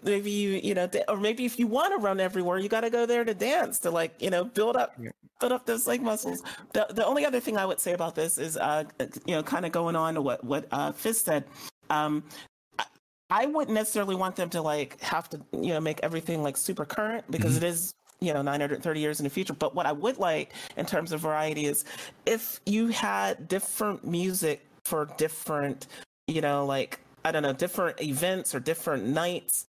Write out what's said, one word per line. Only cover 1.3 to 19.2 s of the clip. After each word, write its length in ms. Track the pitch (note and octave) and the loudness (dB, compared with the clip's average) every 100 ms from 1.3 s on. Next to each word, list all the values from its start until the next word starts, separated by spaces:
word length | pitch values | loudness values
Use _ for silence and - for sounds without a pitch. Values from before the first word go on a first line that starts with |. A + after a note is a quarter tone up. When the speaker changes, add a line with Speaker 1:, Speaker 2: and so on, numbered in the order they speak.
| A3+ B3 | 0 -2
Speaker 1:
if 120 | A#3+ | 2
you 100 | A#3 | 2
wanna 280 | A#3 F4 G4 | 4 2 2
run 240 | G3+ F#3+ | 2 2
everywhere, 380 | F#3 F#3+ F3+ F#3 | 2 2 0 0
you 100 | G3+ | 2
gotta 220 | A3 A3+ | 0 2
go 160 | A#3 A#3 | 2 4
there 180 | A#3+ | 2
to 100 | A#3 | 2
dance 460 | G3 G#3+ D#4 C4+ - | 0 2 2 2 0
to, 120 | F3 | 0
like, 300 | E3 E3 - | 0 0 -2
you 80 | F#3 | 0
know, 140 | F3+ | 0
build 320 | F#3+ G3+ G#3+ B3 | 0 2 2 4
up, 220 | - - | 0 -4
Speaker 2:
Yeah. 100 | A#2 - - _ | -12 -12 -20 _
Speaker 1:
build 140 | A#3+ | 0
up 120 | B3 - | 0 0
those 220 | A3+ A#3+ | 0 2
leg 140 | B3 | 0
muscles. 420 | A#3+ A3 - F3 - - - | 2 0 -2 -6 -8 -14 -2
The, 140 | G#3 G#3 | 2 2
the 160 | G#3 A3 | 4 4
only 200 | C#4 D4 | 4 4
other 140 | B3+ | 2
thing 160 | - G#3+ | 0 0
I 100 | F#3+ | 2
would 140 | - | 0
say 140 | - | 0
about 220 | F3 E3+ E3 | 0 0 0
this 220 | D#3+ - | 0 0
is, 200 | D#3+ D#3 | -2 0
uh, 260 | D3 D3+ D3+ - B2 - - | 2 2 -2 -4 -6 -6 -2
you 80 | E3 | -2
know, 80 | |
kinda 260 | C#3+ E3+ F3 | 0 0 0
going 260 | E3 E3+ E3 | 0 0 2
on 200 | D#3+ D#3+ | 2 2
to 60 | |
what, 220 | C#3 A#2+ | 0 -2
what, 240 | A#2+ C#3+ C#3 | -2 -2 -2
uh, 200 | C#3 D3 | -2 -2
Fizz 300 | D3 A3 A3+ | -2 -2 0
said. 240 | - D3+ - - - _ _ | 2 0 -2 -14 -18 _ _
Um, 320 | D3+ D3+ D3+ D3+ - - _ _ - | 0 2 -2 -4 -18 -20 _ _ -8
I, 60 | - _ _ _ _ | -8 _ _ _ _
I 160 | G3 C4 | 2 2
wouldn't 280 | D#4 C4 | 0 2
necessarily 420 | A3 A3 G#3+ G3 F#3 | 2 2 0 0 0
want 200 | F#3+ F#3 | 0 0
them 140 | F3 | -2
to, 120 | E3+ | 0
like, 380 | D#3 D3+ C3 - | 0 0 -2 -6
have 300 | - E3 E3+ | -2 -2 -4
to, 120 | D#3 C#3+ | -12 -8
you 160 | - F3 | -4 0
know, 100 | D#3+ | 0
make 220 | D#3+ D#3 | 0 -2
everything, 400 | D#3 E3 D#3+ E3 | -2 -2 -2 -2
like, 140 | D3 C3+ | 0 -2
super 260 | - F#3 | -4 -4
current 400 | D3 - G#3+ A3+ - | -4 -2 -2 -2 -4
because 240 | - G#2 C3 | 0 4 4
Speaker 3:
Mm-hmm. 80 | E3+ | 2
Speaker 1:
it 40 | |
is, 240 | E3+ F3 - _ - | 0 -4 -8 _ -4
you 140 | F3+ | 0
know, 80 | D3 | 0
nine 180 | C#3+ C#3+ | 0 0
hundred 240 | C#3+ D3 | 0 0
thirty 160 | F3 D#3 | -2 0
years 220 | D3+ D3+ | 0 0